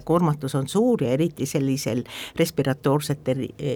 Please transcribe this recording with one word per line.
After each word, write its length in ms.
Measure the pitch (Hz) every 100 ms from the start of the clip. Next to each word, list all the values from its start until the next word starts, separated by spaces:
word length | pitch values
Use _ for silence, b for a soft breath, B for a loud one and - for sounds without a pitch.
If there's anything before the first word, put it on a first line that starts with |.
koormatus 500 | - 170 170 147 135
on 140 | 147 135
suur 320 | 196 247 226
ja 80 | 123
eriti 360 | 135 170 - 135
sellisel 560 | 151 135 135 117 120 - B B -
respiratoorsete 960 | 165 - 135 131 143 143 147 139 -
ri-, 160 | 131 117 - 143